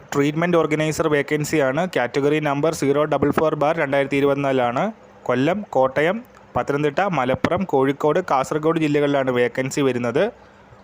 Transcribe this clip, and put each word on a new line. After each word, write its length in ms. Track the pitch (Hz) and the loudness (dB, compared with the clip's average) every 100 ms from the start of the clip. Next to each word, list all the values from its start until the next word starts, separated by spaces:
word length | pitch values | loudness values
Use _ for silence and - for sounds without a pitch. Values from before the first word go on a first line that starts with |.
| - | -4
ട്രീറ്റ്മെന്റ് 460 | 143 143 151 175 170 | 0 0 0 2 2
ഓർഗനൈസർ 480 | 151 156 156 151 160 147 | 2 0 -2 -2 0 0
വേക്കൻസിയാണ്. 680 | 139 151 147 160 135 135 180 143 | 0 -2 0 0 0 0 -2 -2
കാറ്റഗറി 440 | 120 147 139 156 151 | -2 0 0 0 0
നമ്പർ 220 | 143 156 160 | 0 -2 0
സീറോ 200 | 135 143 151 | 0 0 0
ഡബിൾ 180 | 143 147 139 | 0 0 0
ഫോർ 180 | 156 151 | 0 2
ബാർ 120 | 143 165 | 0 0
രണ്ടായിരത്തി 360 | 143 139 139 139 | 0 0 0 2
ഇരുപത്തിനാലാണ്. 640 | 143 139 143 131 120 123 196 226 - - - | 2 2 0 2 0 0 -4 -6 -18 -10 -4
കൊല്ലം, 320 | 123 139 196 202 131 | 0 0 -2 -2 0
കോട്ടയം, 420 | 131 131 156 220 247 - - - | 0 2 0 -2 -8 -20 -8 -4
പത്തനംതിട്ട, 440 | 123 143 147 139 196 160 | -2 -2 -2 -2 -2 0
മലപ്പുറം, 440 | 127 131 - 180 185 | 0 0 0 -2 0
കോഴിക്കോട്, 460 | 139 135 139 151 156 185 | 2 2 2 0 0 0
കാസർഗോഡ് 480 | 139 131 151 156 165 156 | 0 0 -2 0 0 0
ജില്ലകളിലാണ് 460 | 147 143 143 131 123 | 2 2 0 0 2
വേക്കൻസി 420 | 120 120 131 143 135 | 0 0 -4 0 0
വരുന്നത്. 360 | 123 120 127 208 - - - - - | 0 0 0 -2 -4 -20 -20 -20 -18